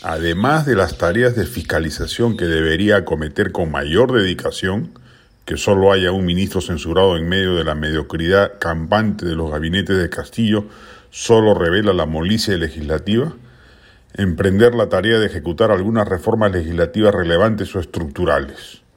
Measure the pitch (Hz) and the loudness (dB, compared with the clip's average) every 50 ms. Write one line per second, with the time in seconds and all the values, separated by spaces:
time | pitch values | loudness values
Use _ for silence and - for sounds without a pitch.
0 | - 90 82 80 82 85 82 92 110 135 151 160 147 139 117 95 95 - - - | -8 -6 -4 -4 -2 -2 -2 0 0 2 2 2 2 2 2 2 2 0 -2 -2
1 | 85 85 90 117 123 123 117 107 87 - - - 80 - 80 78 80 78 - - | -2 0 2 2 2 2 0 0 -4 -4 -6 -8 -6 -4 -2 -2 -2 -4 -6 -8
2 | 82 - - - 120 117 104 - 90 85 80 80 80 80 80 85 104 104 104 98 | -8 -6 -2 -2 0 0 0 -2 -2 0 0 0 0 0 0 2 2 2 2 2
3 | 85 85 82 78 78 76 - - 104 - - - 85 80 73 71 71 73 82 104 | 0 -2 -4 -4 -4 -4 -2 -2 -2 -2 -2 -4 -4 -4 -4 -4 -4 0 2 2
4 | 127 123 127 110 98 92 85 - - - - - - 92 98 104 85 - - - | 2 4 2 2 0 0 -2 -4 -6 -8 -6 -4 -4 -4 -2 -4 -6 -8 -12 -20
5 | - - - _ _ _ _ _ _ - - - - 107 101 95 95 98 98 95 | -20 -20 -20 _ _ _ _ _ _ -8 -8 -4 0 2 4 4 6 6 6 4
6 | 92 87 95 98 92 87 87 92 98 92 - 95 - - 85 73 - 80 82 92 | 2 2 0 0 0 0 0 0 -2 -2 -2 -4 -4 -4 -6 -6 -4 -2 2 4
7 | 95 95 87 80 82 85 92 98 95 92 90 85 78 78 73 76 78 78 80 78 | 4 4 4 2 -2 -2 0 0 0 0 0 0 -2 -2 -4 -4 -4 -4 -4 -4
8 | 71 - - 80 82 87 95 98 101 - - - - 85 80 80 80 80 104 107 | -4 -6 -6 -4 0 2 4 4 2 2 -2 -4 -6 -4 -4 -4 -2 0 0 2
9 | 110 104 87 - 87 87 82 80 80 78 76 76 80 82 90 98 90 92 95 90 | 2 0 -2 -2 -4 -4 -4 -4 -4 -4 -4 -4 -4 -2 -2 -2 0 0 0 0
10 | 85 82 - - - - - - 226 - 107 - 208 - - - - - - - | 0 -2 -4 -8 -12 -8 -4 -2 0 2 2 0 -2 -4 -12 -20 -20 -20 -20 -20
11 | - _ - - - - 113 110 110 107 98 - 87 82 87 107 104 104 92 87 | -20 _ -16 -4 2 4 4 6 6 6 4 4 2 2 2 2 2 2 2 0
12 | 78 78 80 80 82 92 110 113 - 107 92 82 80 76 - 80 76 71 - - | 0 -2 -2 -2 -2 -2 -2 -2 0 -2 -2 -2 -4 -6 -6 -8 -6 -4 -4 -4
13 | - 101 107 117 143 165 - - - - - - - - - _ _ - - _ | -2 -2 -2 0 -2 -2 -6 -12 -18 -20 -20 -20 -20 -20 -20 _ _ -20 -20 _
14 | _ _ - - 101 92 82 78 98 95 95 101 117 120 120 117 104 90 98 92 | _ _ -6 -4 -2 -2 0 0 0 2 4 6 6 6 6 4 0 0 0 0
15 | 92 113 113 110 107 95 - - - 87 80 - 113 107 104 92 95 110 113 113 | 2 2 2 2 2 0 -2 -6 -6 -4 -2 2 2 2 2 2 0 0 0 0
16 | 104 - 92 85 - 110 110 110 110 101 92 90 80 82 85 85 85 82 - 107 | 0 0 -2 -4 -2 0 0 2 2 2 0 -2 -4 -2 -2 -2 -2 0 0 2
17 | 104 104 87 92 87 85 85 87 104 113 110 95 92 - - 98 80 - - 92 | 4 4 4 2 2 2 2 2 2 2 0 -2 -4 -6 -6 -6 -6 -6 -8 -8
18 | 82 73 71 90 90 80 73 71 69 69 - - - - - - _ _ _ | -8 -8 -6 -2 0 0 0 0 -2 -4 -10 -16 -18 -20 -20 -20 _ _ _